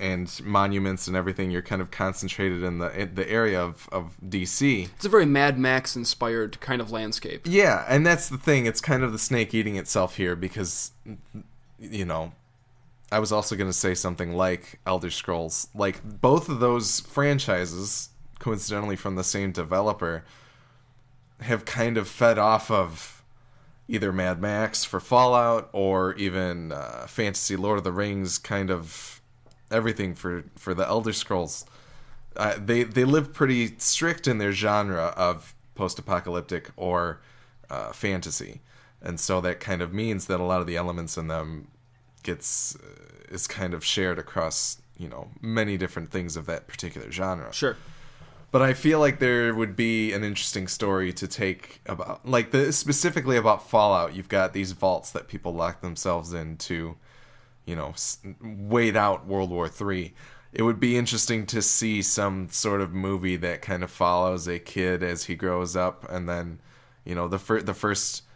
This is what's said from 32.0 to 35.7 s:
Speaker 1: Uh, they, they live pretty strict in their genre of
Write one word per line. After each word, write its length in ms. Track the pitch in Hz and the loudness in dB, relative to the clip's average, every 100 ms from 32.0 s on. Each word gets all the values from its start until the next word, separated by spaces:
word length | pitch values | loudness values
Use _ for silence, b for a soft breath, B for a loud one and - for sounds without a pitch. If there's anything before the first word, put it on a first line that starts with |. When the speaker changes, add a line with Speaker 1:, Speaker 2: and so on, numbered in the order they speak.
| b b b - | b b b -2
Speaker 1:
Uh, 200 | 107 104 | -2 0
they, 200 | 101 120 | 0 2
they 220 | 113 123 | 2 2
live 280 | 131 151 143 | 4 4 2
pretty 460 | - 131 123 113 - | 0 2 4 0 0
strict 500 | - - 165 165 135 | 0 2 0 0 0
in 80 | 110 | 2
their 160 | 101 | 0
genre 640 | 95 104 104 101 85 82 95 | 2 2 2 2 0 -2 2
of 380 | 90 82 - - - | 0 0 -8 -20 -18